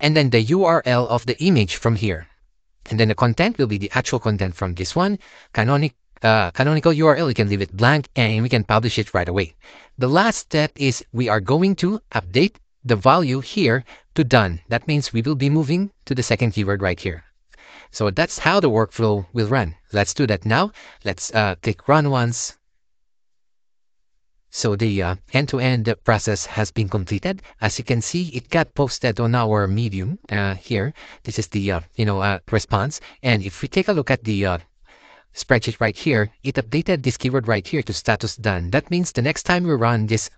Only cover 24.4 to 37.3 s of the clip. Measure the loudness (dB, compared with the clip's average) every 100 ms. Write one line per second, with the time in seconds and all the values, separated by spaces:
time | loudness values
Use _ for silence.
24.4 | _ -4 -2 0 0 0 -2 -4 -2 -2
25.4 | 0 -2 0 0 0 -2 0 0 0 -4
26.4 | -4 -4 -4 -2 -2 -2 -2 -4 -4 -8
27.4 | -12 -4 -4 -4 -2 -2 -2 -4 -4 -8
28.4 | -2 -2 0 -2 -2 0 -2 0 0 2
29.4 | 2 2 2 0 -2 -4 -6 -8 -6 -2
30.4 | -2 -4 -4 -4 -4 -8 -20 -16 -8 -6
31.4 | -4 -2 -2 -4 -6 -4 -2 0 -2 -4
32.4 | -2 -2 0 -2 -2 -6 -18 -6 -2 0
33.4 | -2 -8 -4 -2 0 0 0 -2 0 0
34.4 | 0 -2 -6 _ _ _ _ -20 _ -14
35.4 | 0 2 2 -2 -2 0 0 2 0 _
36.4 | -6 -4 -2 -4 0 0 0 -2 -2